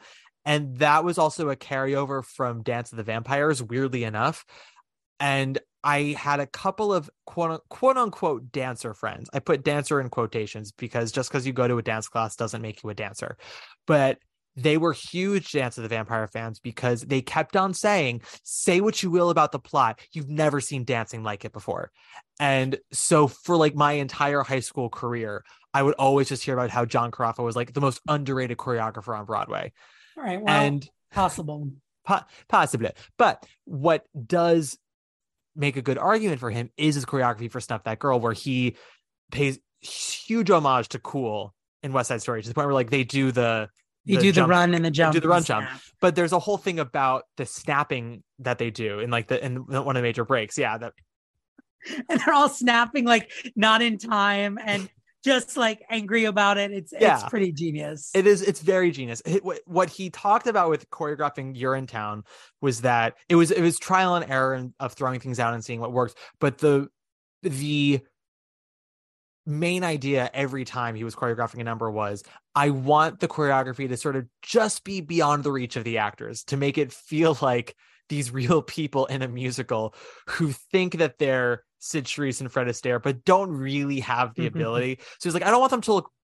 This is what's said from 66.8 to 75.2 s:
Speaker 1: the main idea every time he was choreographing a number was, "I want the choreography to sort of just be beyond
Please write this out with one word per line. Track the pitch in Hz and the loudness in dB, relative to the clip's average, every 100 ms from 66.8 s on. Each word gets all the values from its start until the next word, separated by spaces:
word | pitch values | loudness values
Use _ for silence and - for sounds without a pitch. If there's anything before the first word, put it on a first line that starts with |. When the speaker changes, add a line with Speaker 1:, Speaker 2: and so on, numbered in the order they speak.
| 139 _ _ _ _ _ | 2 _ _ _ _ _
Speaker 1:
the | 185 135 147 147 143 135 - _ _ _ _ _ _ _ _ _ _ _ _ _ - | -6 -4 -2 2 4 2 -2 _ _ _ _ _ _ _ _ _ _ _ _ _ -6
main | 147 170 180 | -2 0 0
idea | 180 151 139 139 123 | -2 -2 0 0 0
every | 135 139 135 123 | -2 -4 -4 -6
time | 127 120 110 | -4 -4 -4
he | |
was | 113 - | -8 -4
choreographing | 123 117 113 120 | -2 -2 -4 -4
a | |
number | 117 113 113 | -8 -4 -4
was, | 107 104 104 - - _ 143 | -2 -4 -6 -12 -20 _ 0
"I | 147 | 2
want | 135 131 151 160 190 | 2 4 4 4 0
the | 180 | -4
choreography | - 143 135 131 123 135 | 0 2 2 0 -4 -6
to | 127 | -4
sort | 151 135 | -4 -4
of | 120 _ | -6 _
just | - 233 214 - | 0 2 2 -2
be | 196 196 | -8 -8
beyond | 151 165 | -2 2